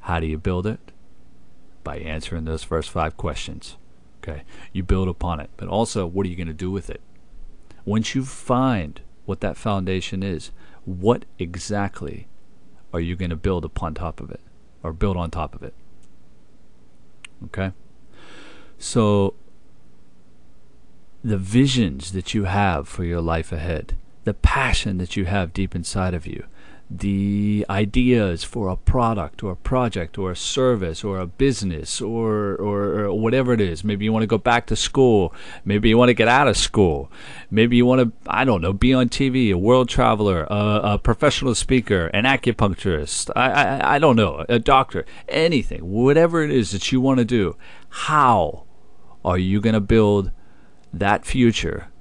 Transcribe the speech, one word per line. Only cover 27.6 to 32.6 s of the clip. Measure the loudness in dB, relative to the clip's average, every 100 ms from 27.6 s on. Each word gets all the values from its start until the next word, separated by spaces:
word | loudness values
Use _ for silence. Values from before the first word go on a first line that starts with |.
| 0
ideas | 0 2 4 4 4 4 0
for | -6 -4 -2
a | 0
product | 2 4 4 0 -4 -6
or | -6
a | -6
project | 0 2 2 0 -6 -4
or | -4
a | -4
service | -4 2 2 2 0 -4
or | -4 -4
a | -4
business | 0 2 2 -2 -4 -6 -6
or, | -4 -2 0 0 0
or, | -2